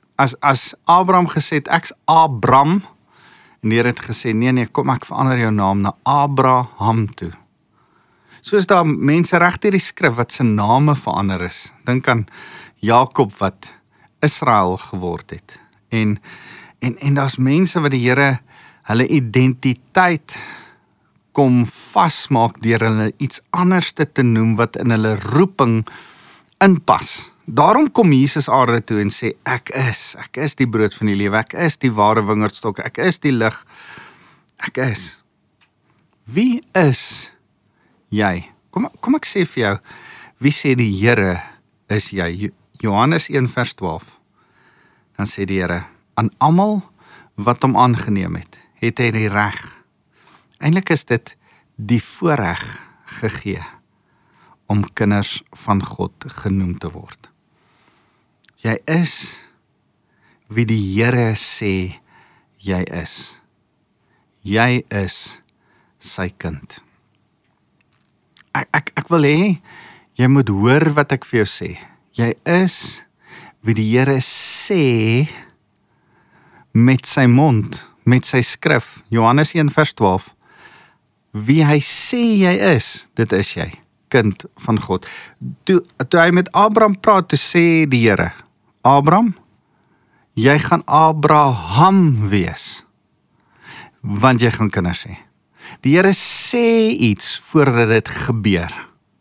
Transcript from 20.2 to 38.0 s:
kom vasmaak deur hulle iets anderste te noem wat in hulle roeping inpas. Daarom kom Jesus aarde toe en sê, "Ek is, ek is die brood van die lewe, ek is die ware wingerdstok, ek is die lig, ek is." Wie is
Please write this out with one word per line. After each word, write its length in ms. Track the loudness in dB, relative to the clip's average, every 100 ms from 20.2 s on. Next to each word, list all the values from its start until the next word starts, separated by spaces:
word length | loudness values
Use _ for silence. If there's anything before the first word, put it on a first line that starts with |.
| -6 -16 -18 -20 -20 _ _ _ _ _ _ 0
kom 260 | 4 4 2
vasmaak 920 | -4 -4 0 0 0 -2 0 0 -2
deur 200 | -2 0
hulle 260 | 0 0 -2 -4
iets 180 | -8 -8 -8
anderste 520 | -2 0 2 0 -4 -2
te 180 | 0 2
noem 300 | 2 2 2
wat 200 | -2 -2
in 140 | -2
hulle 200 | 0 0 -2 0
roeping 520 | 2 2 2 0 0 -2 -12 -20 -20 -20 -20 _ 2
inpas. 680 | 4 4 2 0 -2 -10 -12 _ -4
Daarom 380 | 2 4 4 2
kom 220 | 4 4
Jesus 360 | 4 2 0 0
aarde 320 | 0 2 0
toe 160 | -2 -2
en 100 | -2
sê, 220 | -4 -8 -8
"Ek 280 | -6 -8 -6
is, 440 | -6 -4 -6 -10 -14
ek 180 | -14 -8
is 180 | -6
die 140 | -4 -2
brood 260 | 0 -2
van 120 | -2 -4
die 100 | -2
lewe, 200 | -2 -2
ek 180 | -4
is 240 | -4 -4 -2
die 140 | -2
ware 300 | 2 2 2
wingerdstok, 560 | 0 0 -2 -4 -8 -8
ek 200 | -10 -4
is 200 | -2 -2
die 140 | -2
lig, 340 | 0 -2 -4 -12 -20 -20 -20 -20 -20 _ _ _ -14
ek 200 | -10 -6
is." 380 | -4 -4 -10 -18 _ _ _ _ _ _ _ _ _ _
Wie 380 | -8 0 0 0 -2
is 560 | 2 2 2 -4 -10 -14 _ _ _ _ _ _ _